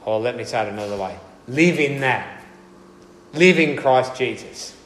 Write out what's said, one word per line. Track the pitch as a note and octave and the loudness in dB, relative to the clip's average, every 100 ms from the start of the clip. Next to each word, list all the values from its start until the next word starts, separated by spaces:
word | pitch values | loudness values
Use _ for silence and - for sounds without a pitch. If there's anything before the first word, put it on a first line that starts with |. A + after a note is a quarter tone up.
| - | 0
Or | A2 | 0
let | A#2+ A#2 | 0 -4
me | |
say | A2 A#2+ G#2+ | -6 -4 -4
it | |
another | G#2 G#2 G2+ | -4 -6 -6
way. | F#2+ F2 - - - | -6 -8 -18 -20 -8
Live | C3 F3 D3+ | 2 2 2
in | C#3+ C#3 | -2 -2
that. | C3+ A2+ G2 - - - - - - - - - - | -2 -2 -4 -16 -20 -20 -20 -20 -20 -20 -20 -20 -12
Live | B2+ F3+ E3+ | 4 6 6
in | D#3 C3+ | 2 2
Christ | C3+ B2+ B2+ - | 4 4 2 -2
Jesus. | B2 A2 - - - - | -4 -4 -12 -16 -16 -18